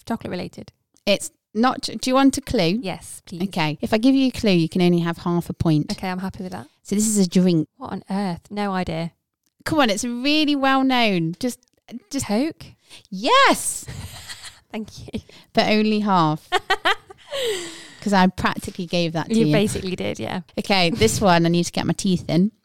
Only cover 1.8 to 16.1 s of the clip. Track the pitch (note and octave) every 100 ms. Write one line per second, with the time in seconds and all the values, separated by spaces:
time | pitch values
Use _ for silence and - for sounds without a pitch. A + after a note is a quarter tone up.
1.8 | - A3+ B3+ C4 C#4 C4+ - A#3 E3 A3
2.8 | F#3 E3 - - - E3+ F#3+ F#3 D#3 D3
3.8 | - A3 C4 C4+ C4 - G#3+ F3 D#3+ G3
4.8 | F3 F3 E3+ E3 F3 E3+ - - E3 D3+
5.8 | - - F#3 F#3 F#3+ - F#3 F3+ - _
6.8 | - G3+ A3 G#3 F3+ F#3 F3+ E3 D3+ _
7.8 | C4+ F#3+ - G3 G3 E3+ - G3+ G3+ F#3
8.8 | F3+ E3 E3 - _ _ _ _ - D#4+
9.8 | A#3 G3+ A#3+ A#3+ C#4 D4+ D4 C#4+ C4+ C4+
10.8 | C4 B3 A3+ F3+ E3 F3 B3 - _ _
11.8 | - A#3 - C4+ - G#3 D#4 - - -
12.8 | _ - _ F#3+ C4 C5 A#4+ - - -
13.8 | - - - - - - - - _ A3
14.8 | G#3 - - G#3+ - - _ A#3 F#3 G#3+
15.8 | G#3+ G#3+ G#3